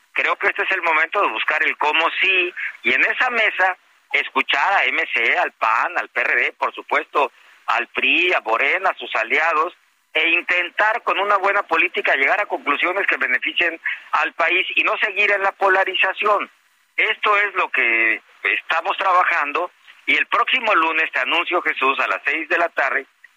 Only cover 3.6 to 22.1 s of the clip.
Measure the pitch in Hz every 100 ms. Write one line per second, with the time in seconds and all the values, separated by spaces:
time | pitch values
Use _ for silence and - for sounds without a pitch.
3.6 | 185 180 _ _ _ 143 139 131 135 143
4.6 | 165 196 131 147 160 127 117 156 151 -
5.6 | 113 113 151 170 107 123 127 127 139 -
6.6 | 123 - - 139 156 165 127 - - -
7.6 | - 117 117 - 131 151 180 160 110 113
8.6 | 135 175 185 - 120 117 113 139 160 156
9.6 | 175 - _ _ _ 156 165 170 170 180
10.6 | 175 - 214 226 - 180 202 202 190 202
11.6 | 196 165 175 208 196 151 135 190 202 160
12.6 | 135 139 165 190 190 143 127 123 151 -
13.6 | 170 165 - - - 160 156 - 165 175
14.6 | 180 - 170 208 220 190 208 202 196 -
15.6 | 196 190 190 185 190 - 208 202 123 _
16.6 | _ _ _ - 196 214 214 202 208 180
17.6 | 165 - 123 113 113 104 - - 98 101
18.6 | - 165 175 196 190 180 180 170 143 147
19.6 | 175 - - - - 147 147 196 240 254
20.6 | 226 185 160 160 156 139 127 160 170 170
21.6 | 156 147 131 131 117